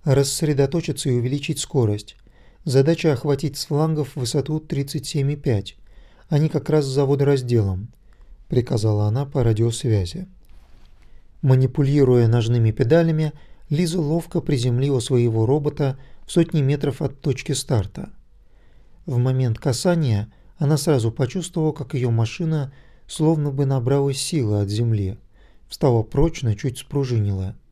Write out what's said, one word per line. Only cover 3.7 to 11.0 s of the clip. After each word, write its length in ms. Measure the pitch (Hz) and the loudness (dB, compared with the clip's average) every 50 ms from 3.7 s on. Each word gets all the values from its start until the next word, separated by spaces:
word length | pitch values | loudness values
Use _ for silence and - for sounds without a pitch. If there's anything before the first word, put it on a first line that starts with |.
| 151 143 156 160 160 151 139 120 - | -2 0 0 0 0 -2 -4 -6 -6
высоту 440 | 143 123 117 - 151 135 156 156 156 | -6 -6 -2 -2 -2 -2 -2 -6 -6
тридцать 460 | 156 - 135 135 139 139 - 143 - | -6 -6 -6 -4 -4 -4 -6 -8 -8
семь 260 | - - 147 135 139 | -4 -4 -2 -2 -2
и 40 | 147 | -2
пять. 420 | 143 - 139 117 98 98 - - - - - - - - - - - - | -2 -2 0 0 0 -2 -6 -16 -20 -20 -20 -20 -20 -20 -20 -20 -20 -6
Они 220 | - 156 143 156 156 | 0 2 2 2 2
как 220 | - 147 - - | 0 -2 -2 2
раз 140 | 151 156 143 | 2 2 2
за 200 | 135 131 139 143 | 2 0 0 2
водоразделом, 840 | 135 143 139 - 139 143 135 123 120 120 113 101 98 92 92 107 - - - - - - _ - - - - - | 2 2 2 2 2 2 2 0 2 2 2 2 2 -2 -4 -8 -12 -16 -20 -20 -20 -20 _ -20 -20 -20 -20 -10
приказала 580 | - - 123 120 - 135 110 101 110 107 104 104 | -2 -2 -2 0 0 -2 0 0 0 0 2 0
она 200 | 104 107 131 143 | 0 0 -2 -4
по 160 | 139 - 143 120 | -2 -2 0 2
радиосвязи. 840 | 117 110 104 113 120 117 - - 123 110 101 92 90 - 175 185 - - - - - - - - - - - - - - - | 2 2 2 0 -2 -2 -4 -2 0 0 0 0 -4 -8 -12 -14 -14 -18 -20 -20 -20 -20 -20 -20 -20 -20 -20 -20 -20 -20 -20